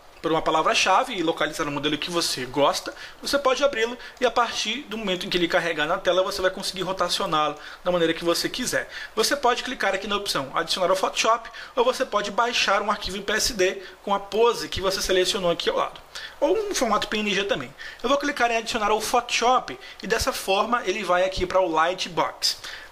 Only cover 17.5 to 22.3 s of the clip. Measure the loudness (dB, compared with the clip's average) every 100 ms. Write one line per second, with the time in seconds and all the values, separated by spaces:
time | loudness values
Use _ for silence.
17.5 | -2 -4 -12 -16 -4 0 2 2 2 2
18.5 | 0 -2 0 2 0 2 0 0 2 4
19.5 | 4 2 -10 -14 -10 -2 0 0 -2 2
20.5 | 2 2 0 0 -2 2 2 2 0 0
21.5 | 2 2 2 2 0 -4 -2 -2